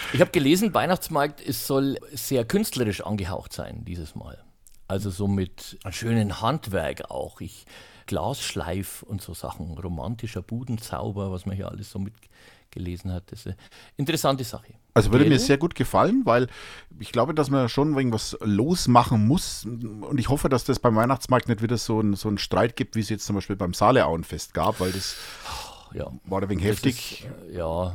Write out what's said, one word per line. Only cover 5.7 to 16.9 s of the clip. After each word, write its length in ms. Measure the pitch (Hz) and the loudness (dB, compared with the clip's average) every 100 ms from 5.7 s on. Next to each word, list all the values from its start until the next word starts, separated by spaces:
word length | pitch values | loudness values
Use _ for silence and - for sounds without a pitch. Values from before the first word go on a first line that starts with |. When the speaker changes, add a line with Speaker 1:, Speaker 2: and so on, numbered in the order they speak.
| - | -14
Speaker 1:
einem 80 | 98 | -10
schönen 480 | 85 117 117 104 87 | -6 0 2 2 0
Handwerk 680 | 113 156 - 92 76 - - | -2 -2 -2 -2 -2 -6 -8
auch. 320 | 67 78 - | -8 -10 -10
Ich, 260 | 82 - - - - - - | -14 -14 -20 -20 -20 -18 -6
Glasschleif 960 | 92 92 139 - 98 78 92 95 - | -4 -2 -4 -6 -6 -4 -4 -6 -10
und 180 | - 98 | -10 -10
so 100 | - | -10
Sachen, 460 | - - - 82 78 | -12 -10 -10 -10 -8
romantischer 640 | 90 82 69 120 113 92 | -6 -6 -6 -6 -8 -8
Budenzauber, 880 | - 117 127 110 - 67 113 101 98 | -8 -8 -6 -6 -6 -6 -6 -4 -4
was 160 | 92 98 | -6 -6
man 80 | |
hier 140 | 95 90 | -6 -8
alles 220 | 92 104 | -10 -12
so 80 | 98 | -8
mit 140 | 98 - _ _ - - _ | -8 -10 _ _ -20 -20 _
gelesen 400 | - 90 87 95 | -10 -8 -8 -6
hat. 180 | 90 - | -8 -10
Das 100 | 113 | -14
ist 60 | 98 | -12
eine 100 | 95 - - - - | -12 -14 -20 -14 -6
interessante 460 | 139 151 151 135 | -2 0 2 0
Sache. 320 | 120 - - - _ | -4 -10 -16 -20 _
Speaker 2:
Also 180 | 127 - | 4 6
würde 120 | 120 | 8
mir 60 | 151 | 8
Speaker 1:
Gell? 80 | 135 | 6
Speaker 2:
sehr 200 | 254 139 | 6 4
gut 180 | 170 - | 4 0
gefallen, 460 | 127 92 139 254 | 2 4 6 4
weil 240 | 220 120 127 - - - - | 6 4 4 -4 -16 -18 -18